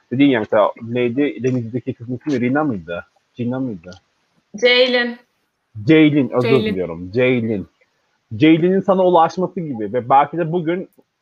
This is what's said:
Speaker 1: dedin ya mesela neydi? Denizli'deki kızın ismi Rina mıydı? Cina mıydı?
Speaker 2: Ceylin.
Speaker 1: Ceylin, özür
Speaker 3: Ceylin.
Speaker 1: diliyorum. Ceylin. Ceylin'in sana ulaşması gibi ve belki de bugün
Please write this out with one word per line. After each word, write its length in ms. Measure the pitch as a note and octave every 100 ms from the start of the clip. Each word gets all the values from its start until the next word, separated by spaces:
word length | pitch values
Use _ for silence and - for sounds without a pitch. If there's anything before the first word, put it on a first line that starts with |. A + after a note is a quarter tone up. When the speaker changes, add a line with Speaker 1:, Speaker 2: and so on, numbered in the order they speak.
| _
Speaker 1:
dedin 120 | B2
ya 160 | C#3+ A#2+
mesela 320 | G#2 A2+ G2 -
neydi? 600 | A2+ B2 B2 A#2+ D3 -
Denizli'deki 520 | B2+ B2+ A2+ A#2+ C3
kızın 260 | - A#2+ B2 D3+
ismi 140 | B2+
Rina 240 | B2 C#3
mıydı? 420 | D#3 G#2 D#2+ E2+ - _ _
Cina 260 | - A#2+ B2+
mıydı? 300 | C3 F#2+ F2+ F2+ _ _ _ _ _ G#3
Speaker 2:
Ceylin. 600 | B3 B3 B3+ B3 A#3+ A#3 _ _ _ _ _ A2 G#2+
Speaker 1:
Ceylin, 440 | D#3 D3+ D3 B2
özür 180 | B2 A#2+
Speaker 3:
Ceylin. 160 | -
Speaker 1:
diliyorum. 460 | G#3+ F#2 E2+ E2 F#2
Ceylin. 560 | A2+ B2+ B2+ A2+ G#2 F2 _ _ _ _ _ _ G#2+
Ceylin'in 440 | D#3 E3 F3+ F#3+
sana 240 | F#3+ F#3+ F3+
ulaşması 540 | F3 D#3+ - F3+ F#3+
gibi 320 | D#3 A2+ G#2
ve 160 | B2 A#2+
belki 280 | C#3 C#3+ E3+
de 140 | E3
bugün 360 | F3+ D#3 F3+ - _ _ _